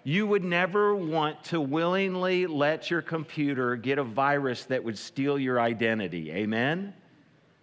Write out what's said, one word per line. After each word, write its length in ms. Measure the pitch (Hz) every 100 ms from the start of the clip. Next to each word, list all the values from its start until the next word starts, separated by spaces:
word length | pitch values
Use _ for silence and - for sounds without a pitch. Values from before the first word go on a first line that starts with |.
You 220 | 135 175 214
would 180 | 202
never 500 | 180 175 180 202 208
want 480 | 202 165 160 151 151
to 160 | - 170
willingly 840 | 139 151 170 185 196 180 185 180 180
let 440 | 147 143 156 -
your 120 | 170
computer 760 | 151 165 151 - 143 135 123 123
get 220 | 120 139
a 60 |
virus 600 | 127 110 139 143 135 117
that 180 | - 127
would 160 | 110 104
steal 400 | - - 139 143
your 220 | 131 127
identity. 680 | 117 113 113 110 95 85 78
Amen? 640 | 85 107 113 131 175 196 190 - - _ _ _ _